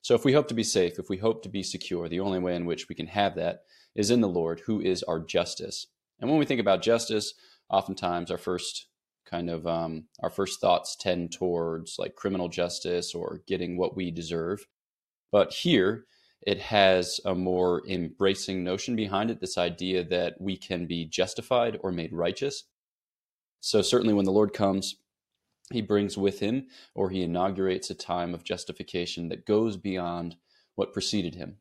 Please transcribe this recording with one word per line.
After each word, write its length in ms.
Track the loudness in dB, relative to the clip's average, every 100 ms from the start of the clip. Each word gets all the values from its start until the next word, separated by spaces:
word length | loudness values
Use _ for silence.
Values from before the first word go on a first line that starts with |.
So 120 | 4
if 120 | 4 6
we 80 |
hope 160 | 4 4
to 40 |
be 100 | -2
safe, 360 | 0 2 2 0
if 100 | -6
we 80 | 0
hope 240 | 0 0
to 60 | -4
be 140 | -8
secure, 460 | -6 -8 -6 -4 -2
the 100 | -2
only 200 | 0 0
way 160 | 0 -2
in 100 | -2
which 240 | -4 -6
we 60 | -10
can 120 | -6
have 280 | 0 0 0
that 260 | -2 -4 _ _ _ -2
is 160 | 4
in 80 | 6
the 80 | 6
Lord, 340 | 2 0 -2 -2
who 160 | 0
is 220 | 0 0
our 160 | -2 -4
justice. 680 | 0 0 0 -4 -8 -10 -12 _ _ _
And 80 | 2
when 100 | 2
we 60 | 4
think 160 | 2
about 220 | 4 4
justice, 500 | 4 2 2 -2 -2 -10 -20 _ _
oftentimes 600 | 0 0 -4 -2 -2 -4
our 60 | -6
first 500 | -2 -4 -4 -10 -14 _ _ _ -8
kind 240 | -6 -4
of, 160 | -4 -2
um, 400 | -2 -2 -6 -12 _
our 80 | -6
first 320 | -2 -4 2
thoughts 340 | 4 4 2 -4
tend 360 | 0 0 -2
towards, 680 | -2 -2 0 -2 -4 -8 -8
like, 180 | -8 -4
criminal 320 | -4 -2 -2
justice 680 | -2 -2 -2 -2 -2 -2 -6
or 260 | -8 -8 -4
getting 300 | -4 -2 0
what 180 | -2 -2
we 160 | -6
deserve. 560 | -6 -4 -4 -2 -4 -8 _ _ _ _ _ _
But 220 | 4 4
here, 520 | 2 4 6 4 2 _ _ _ _ -2
it 140 | -2
has 600 | 2 6 8 6 2 -4 -2
a 100 | 0
more 520 | 0 2 2 2 -2
embracing 760 | -4 -4 2 2 2 -2 -4
notion 320 | -2 -4 -2 -2
behind 360 | 0 0 0
it, 80 | -2
this 180 | -4 0
idea 460 | 0 0 -2 0 0
that 340 | 0 0 -4
we 180 | -6 -6
can 280 | -6 -6 -4
be 200 | -4 -4
justified 760 | 0 0 -2 0 2 2 -2
or 100 | -4
made 220 | -4 -6
righteous. 520 | -2 -2 -2 -6 -6 -14 _ _ _ _ _ _ _ _ _
So 220 | 0 2
certainly 320 | 4 4 4
when 120 | 4 4
the 60 |
Lord 220 | 4 2
comes, 420 | 2 0 0 -4 -12 _ _ _ _ _ _ _
he 100 | -6
brings 360 | 2 2 2 0
with 220 | 0 0
him, 280 | -2 -2 -4 -20 -14 -4
or 140 | -2
he 140 | 0
inaugurates 680 | -2 0 0 0 0 0 -4
a 60 | -12
time 380 | -6 -4 -4
of 100 | -6
justification 880 | -6 -8 -8 -12 -6 -6 -6 -6 -8
that 160 | -8 0
goes 320 | 2 2 -2
beyond 580 | -4 -4 -4 -4 -8 -12 _ _ _ -6
what 180 | -4
preceded 420 | -2 -2 -2 -2 -6
him. 220 | -12 -14